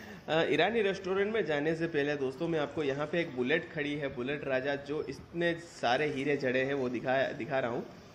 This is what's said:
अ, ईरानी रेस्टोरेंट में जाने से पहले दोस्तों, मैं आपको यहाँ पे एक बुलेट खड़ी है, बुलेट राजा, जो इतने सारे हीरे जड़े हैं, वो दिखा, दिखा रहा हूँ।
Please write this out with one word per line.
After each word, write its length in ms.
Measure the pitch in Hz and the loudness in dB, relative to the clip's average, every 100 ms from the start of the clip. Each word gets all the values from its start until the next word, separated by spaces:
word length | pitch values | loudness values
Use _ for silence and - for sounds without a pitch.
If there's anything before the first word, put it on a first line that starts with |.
| - - - | -14 -14 0
अ, 140 | 156 | 2
ईरानी 380 | 113 147 185 233 | 4 4 4 4
रेस्टोरेंट 520 | 196 180 175 190 202 | 2 0 -2 0 2
में 120 | 220 156 | 0 0
जाने 300 | 147 156 160 | 2 2 0
से 120 | 165 | 0
पहले 280 | 151 143 147 | 0 0 0
दोस्तों, 320 | 131 131 165 | -2 -2 0
मैं 120 | 160 | 0
आपको 240 | 143 165 | 0 0
यहाँ 240 | 143 139 151 | 0 0 0
पे 120 | 175 | 0
एक 160 | 160 127 | -2 0
बुलेट 360 | 123 165 170 | 2 2 0
खड़ी 240 | 160 147 147 | -4 -2 -2
है, 200 | 139 120 | -4 -2
बुलेट 320 | 127 147 143 | -4 -4 0
राजा, 280 | 127 143 139 | 0 0 -4
जो 300 | 139 151 - | -2 -4 -4
इतने 440 | 139 - 170 170 | -8 -8 -2 0
सारे 540 | 160 - - 120 131 151 | 0 -6 -2 2 4 2
हीरे 300 | 131 143 135 | 0 0 2
जड़े 260 | 127 127 | 2 2
हैं, 100 | 131 | 2
वो 160 | 139 127 | 0 0
दिखा, 420 | 117 127 135 127 | -2 2 2 2
दिखा 280 | - 113 135 | 0 -2 0
रहा 120 | 120 | 0
हूँ। 140 | 131 - - - | -2 -6 -12 -20